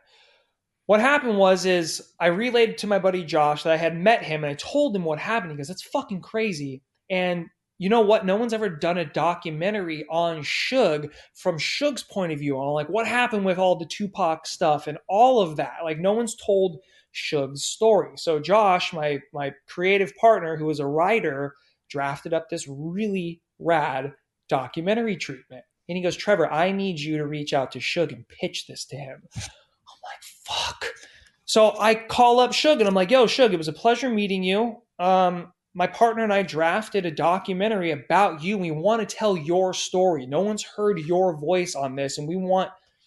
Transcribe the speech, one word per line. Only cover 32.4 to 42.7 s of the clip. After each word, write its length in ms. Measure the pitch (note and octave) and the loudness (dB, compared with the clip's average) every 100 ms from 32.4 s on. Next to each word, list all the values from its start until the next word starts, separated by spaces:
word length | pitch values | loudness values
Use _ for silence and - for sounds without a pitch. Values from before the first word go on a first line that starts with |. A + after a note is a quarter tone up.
| B3 | 4
Suge 280 | G#3+ D4+ D4 | 4 2 4
and 80 | G#3 | 4
I'm 60 | |
like, 160 | F#3+ F#3 | 2 4
"Yo, 160 | C4 A3+ | 6 4
Suge, 280 | - B3 | 4 2
it 40 | F3+ | 2
was 100 | D#3+ | -4
a 60 | |
pleasure 360 | D3+ A#3 A#3+ C4+ | 0 2 2 0
meeting 340 | A3 G3+ F#3+ | -2 0 0
you. 400 | F#3 G3 A#3 A3 _ _ | 0 0 0 -4 _ _
Um, 520 | F3+ F#3 F3+ F3+ E3+ _ _ | 2 4 4 0 -10 _ _
my 140 | F3+ F3+ | -4 -4
partner 360 | - A#3 A3 | 2 2 2
and 100 | A3 | 0
I 100 | G3+ | 0
drafted 640 | F3+ D3 E3 F#3+ G#3+ G3+ F3+ | 0 0 0 0 -2 -4 -4
a 60 | |
documentary 800 | D3+ D#3 F#3 F#3+ F#3 G#3 G#3+ E3+ | 0 0 0 -2 -2 0 0 -2
about 520 | C#3+ - E3+ G3 D#3+ | -4 0 2 4 0
you. 140 | E3+ G#3 | -4 -4
We 140 | F3 | -4
want 360 | D3+ F3 A3+ G3+ | -2 0 0 -2
to 80 | - | -2
tell 220 | G#3+ F#3 | 0 0
your 360 | D3 F3 F#3 | 0 0 0
story. 520 | E3+ - F#3 F#3 D#3 B2+ | -2 -4 2 2 2 -2
No 160 | C#3+ | -2
one's 220 | G3 G#3+ | -2 -4
heard 360 | - - G#3 F#3 | -8 -2 -2 0
your 360 | D3+ F3 F#3 D#3 | 0 2 2 0
voice 380 | D3 F3+ F3 C#3+ | 0 0 0 -4
on 200 | C#3 C3+ | -6 -4
this, 220 | C#3 D3 | -6 -6
and 100 | D3 | -6
we 80 | F#3 | -6
want 360 | F#3 F#3 F3 | 0 0 0